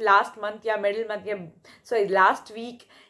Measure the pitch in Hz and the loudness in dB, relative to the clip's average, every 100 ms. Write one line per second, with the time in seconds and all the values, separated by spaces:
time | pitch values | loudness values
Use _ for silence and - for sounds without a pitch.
0 | 214 196 - 220 208 220 220 214 202 214 | 4 4 2 -6 -10 -8 -4 -2 -2 -2
1 | 220 208 190 202 165 _ _ _ - 226 | -6 -8 -8 -8 -10 _ _ _ -4 -2
2 | 196 190 190 247 - 220 240 240 _ _ | 2 4 4 2 -6 -14 -14 -16 _ _
3 | _ | _